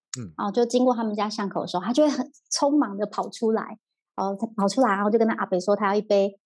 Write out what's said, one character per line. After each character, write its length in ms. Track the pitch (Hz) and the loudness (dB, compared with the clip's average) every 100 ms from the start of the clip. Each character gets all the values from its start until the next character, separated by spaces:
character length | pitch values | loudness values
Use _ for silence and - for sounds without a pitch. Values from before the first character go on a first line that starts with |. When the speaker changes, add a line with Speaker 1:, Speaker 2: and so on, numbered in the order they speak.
| _ 127 | _ -12
Speaker 1:
嗯。 120 | 101 - | -12 -8
Speaker 2:
哦， 140 | 208 | -4
就 120 | 220 | 0
经 220 | 240 247 254 | 2 2 2
过 80 | |
他 100 | 226 | 0
们 120 | 220 208 | -2 -4
家 120 | 208 | -4
巷 220 | 214 196 | -4 -4
口 120 | 175 | -4
的 60 | - | -4
时 80 | 180 | -4
候， 80 | |
他 80 | 185 | 0
就 120 | 254 | 2
会 60 | 302 | 2
很 180 | 254 254 _ - | 2 -6 _ -8
匆 260 | - 285 294 | -2 2 2
忙 180 | 226 196 | 0 -2
地 120 | 202 | -6
跑 200 | - 202 | -6 -8
出 200 | - 226 | -2 0
来， 280 | 220 - 220 _ _ _ - | 0 -4 -14 _ _ _ -6
哦， 220 | 196 196 | -4 -4
他 60 | 220 - | -6 0
跑 120 | 196 | 0
出 120 | 254 | 2
来， 100 | 240 | 2
然 120 | 196 | 2
后 60 | 208 | 2
就 80 | 226 | 2
跟 100 | 226 | 2
那 60 | |
阿 140 | 220 202 | 0 -2
伯 120 | 180 | -2
说 160 | 185 202 | 0 0
他 120 | 202 | 2
要 80 | 208 | 0
一 60 | |
杯 340 | 214 202 196 196 | 2 2 2 -2